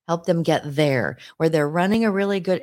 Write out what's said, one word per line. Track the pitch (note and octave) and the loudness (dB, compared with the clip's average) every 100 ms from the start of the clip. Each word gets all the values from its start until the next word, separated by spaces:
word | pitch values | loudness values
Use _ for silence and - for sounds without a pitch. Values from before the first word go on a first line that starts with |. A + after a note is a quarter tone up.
| - | -6
Help | E3+ E3+ | -4 0
them | E3+ | 0
get | E3 D3+ | 2 0
there | D3 C#3+ D3+ C3 E2 - - - | -2 0 2 2 -2 -6 -16 -2
where | D#3+ | 0
they're | D#3+ D3 | 2 0
running | E3 F#3 A3+ | 0 0 2
a | A3+ | 0
really | G3 G3 G3 | 0 -2 -2
good, | F3 F#3 | -2 -2